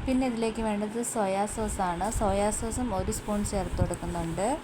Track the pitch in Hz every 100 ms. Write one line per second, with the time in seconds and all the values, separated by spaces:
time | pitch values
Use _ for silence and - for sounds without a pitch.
0 | - 254 262 226 226 220 220 208 208 226
1 | 233 240 196 190 208 - 214 - 185 170
2 | 208 226 214 196 208 208 226 233 247 190
3 | 190 214 - 208 208 202 175 - 170 175
4 | 170 170 165 165 208 311